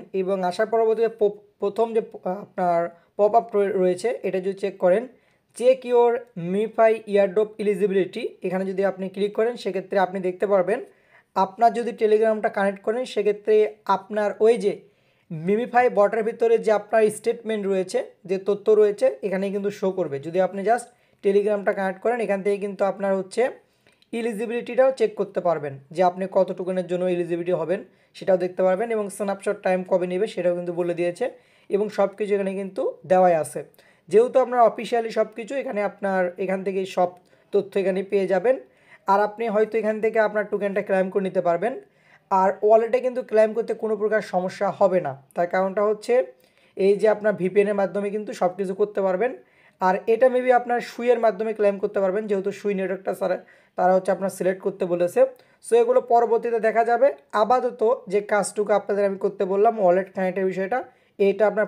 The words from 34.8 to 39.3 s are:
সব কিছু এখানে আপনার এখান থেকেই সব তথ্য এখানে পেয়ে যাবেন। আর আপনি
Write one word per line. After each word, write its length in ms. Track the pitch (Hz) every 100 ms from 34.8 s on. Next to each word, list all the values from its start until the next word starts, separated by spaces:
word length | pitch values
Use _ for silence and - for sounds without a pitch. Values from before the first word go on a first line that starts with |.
| 214 240 226 220
সব 80 | 214 -
কিছু 160 | 220 277
এখানে 180 | 254 202 202
আপনার 320 | 196 196 190 180 180
এখান 160 | 190 190 190
থেকেই 220 | 190 190 -
সব 120 | 180 - _ _ _
তথ্য 200 | 202 202 202
এখানে 180 | 190 185 190
পেয়ে 160 | 202 185
যাবেন। 220 | 190 202 262 - _ _ - -
আর 80 | 196
আপনি 160 | 208